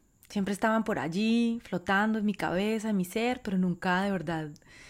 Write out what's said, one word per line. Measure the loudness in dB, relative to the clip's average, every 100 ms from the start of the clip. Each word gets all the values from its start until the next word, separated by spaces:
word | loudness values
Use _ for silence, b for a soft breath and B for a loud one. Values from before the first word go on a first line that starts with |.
| _ _ -8
Siempre | -4 -2
estaban | 0 2 2
por | 0 -2
allí, | -2 0 2 2 2 -2
flotando | -4 -6 0 2 2 2
en | 0
mi |
cabeza, | 0 0 0 0 0 0
en | 0
mi | 0
ser, | -2 -2 -2
pero | -2 0
nunca | 2 0 0 0
de | 2
verdad | -2 -2 -4 -6 -10 B B B